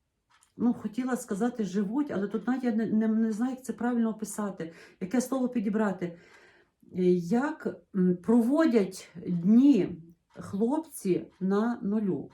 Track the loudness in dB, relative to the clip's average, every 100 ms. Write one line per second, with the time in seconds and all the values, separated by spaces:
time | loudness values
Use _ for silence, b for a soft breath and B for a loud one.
0 | _ _ _ _ _ -2 0 0 -4 -6
1 | -4 -4 -4 -2 -2 -2 -4 -2 -2 -2
2 | -2 -4 -4 -4 -4 -2 -2 -2 0 0
3 | 2 2 0 0 -4 -6 -8 -4 -2 0
4 | 0 -2 -8 -6 -8 -8 -12 B B B
5 | -4 -2 0 -2 -2 -2 -2 0 0 -2
6 | -6 -8 -20 -20 -20 _ _ _ -10 0
7 | 2 2 2 0 0 -4 -8 -10 _ 2
8 | 2 2 4 4 4 4 4 4 0 -6
9 | -16 -12 -6 0 6 8 8 6 2 -4
10 | -16 -20 _ -18 -8 -2 0 -2 -6 -4
11 | 0 0 -2 -6 0 0 0 -2 -2 -2
12 | -2 -4 -6